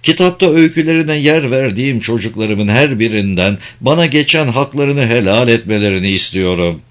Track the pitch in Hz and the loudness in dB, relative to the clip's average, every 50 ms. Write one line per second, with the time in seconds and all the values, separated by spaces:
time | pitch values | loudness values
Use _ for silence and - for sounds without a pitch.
0 | - - 160 - 180 180 180 - 190 175 156 165 160 160 165 170 156 160 165 160 | 0 -2 0 2 2 0 2 2 2 2 4 4 4 2 2 0 -2 0 0 0
1 | 160 151 156 151 139 147 156 160 147 123 123 131 135 127 98 107 127 139 131 110 | 0 -2 -2 0 2 2 2 2 0 0 -2 0 -2 -2 -2 -2 -2 -2 -2 -4
2 | - - 117 117 92 113 104 107 110 107 107 101 107 101 107 123 143 147 131 104 | -4 -2 -4 -4 -4 -6 -6 -4 -4 -2 -2 -2 0 0 2 2 2 2 0 0
3 | 113 113 107 107 98 101 95 90 90 98 104 104 - - - - - 127 151 170 | -2 0 0 -2 -2 0 0 0 0 0 -2 -4 -8 -16 -18 -4 0 0 2 2
4 | 170 156 131 151 147 - - 160 151 131 110 131 143 139 - 143 143 139 139 143 | 2 2 2 0 0 2 0 0 0 0 0 -2 -2 -2 -2 -2 0 0 0 0
5 | 131 113 117 123 107 95 101 117 123 117 117 117 110 90 110 104 101 104 95 95 | 0 2 2 2 2 2 2 2 4 2 2 0 0 -2 -2 0 0 0 0 0
6 | 90 98 98 87 - - - 95 92 90 90 87 87 87 85 76 - _ | 0 0 0 0 -2 -2 -2 -2 -2 0 0 0 0 -2 -2 -6 -12 _